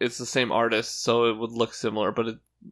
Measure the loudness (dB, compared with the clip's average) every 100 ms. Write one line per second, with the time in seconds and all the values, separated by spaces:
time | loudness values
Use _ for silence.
0 | -4 -4 -4 0 2 2 2 2 -2 -4
1 | 2 4 4 2 -4 -2 -2 0 -4 0
2 | 0 0 -2 -4 _ _ -20